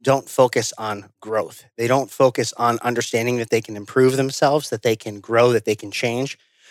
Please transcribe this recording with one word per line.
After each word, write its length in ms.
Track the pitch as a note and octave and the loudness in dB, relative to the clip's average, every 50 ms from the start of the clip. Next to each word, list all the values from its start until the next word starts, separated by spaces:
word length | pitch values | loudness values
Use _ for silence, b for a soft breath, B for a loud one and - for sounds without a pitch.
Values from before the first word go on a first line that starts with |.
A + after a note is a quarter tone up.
don't 260 | - C3+ C3+ C3+ B2+ - | 0 0 0 0 0 -2
focus 460 | - - B2+ B2 - A#2+ A2 - - | 2 2 4 4 2 -2 -4 -4 -6
on 340 | - A2 G#2+ G#2 G2+ G2 - _ _ | -8 -8 -8 -8 -8 -10 -18 _ _
growth, 440 | - G#2+ A2 G#2+ E2+ D#2 - - - _ _ - | -8 -4 -2 -2 -2 -4 -8 -20 -20 _ _ -4
they 80 | A#2 | -2
don't 240 | A#2+ C3 C#3 C3 G2 | 0 0 0 0 -2
focus 420 | - - C3+ B2+ - - A#2 - - - | 0 2 2 2 4 2 -4 -4 -2 0
on 200 | A#2+ A#2+ A#2 A2+ | 0 0 0 0
understanding 580 | - B2 A#2+ A#2+ - - - A2+ A#2 B2 B2 A#2+ | -2 -2 -2 -2 -4 -2 -2 -2 0 0 -2 -2
that 100 | A2+ - | -2 0
they 140 | - A#2 | 0 -2
can 140 | - - G#2+ | -2 -4 -12
improve 400 | G#2 G2+ - - C3+ C3 C3 C3 C3+ | -12 -10 -2 2 4 4 4 4 2
themselves, 500 | C3+ C3+ C3 - D#3 C#3 D3 D3+ C#3+ - | -2 -2 -2 0 2 2 2 0 -2 -4
that 140 | A#2+ A2 | -6 -2
they 140 | - A#2+ A2 | 0 -2 -2
can 240 | - - A2 G#2 G2+ | -2 -4 -12 -12 -12
grow, 320 | - - A2+ A2+ A#2+ B2 | -6 0 2 4 4 4
that 120 | A#2+ G#2+ - | 4 2 0
they 100 | A2 G#2+ | -2 -4
can 160 | - - G2+ | -4 -4 -12
change, 480 | - - - A#2 A#2 B2 C3+ C#3+ - _ b b b b b b | -8 -4 -4 -4 -2 -4 -6 -6 -8 _ b b b b b b